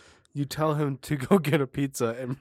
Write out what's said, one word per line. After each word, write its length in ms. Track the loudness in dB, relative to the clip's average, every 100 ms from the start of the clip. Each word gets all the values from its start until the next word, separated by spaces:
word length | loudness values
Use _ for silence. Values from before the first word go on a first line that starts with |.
| -20 -20 _
You 100 | -6
tell 300 | -4 0 0
him 240 | 2 0 -4
to 180 | -4 -4
go 220 | 4 4
get 240 | 4 2
a 40 | 0
pizza 480 | -2 -4 0 -2 -2
and 160 | -6 -8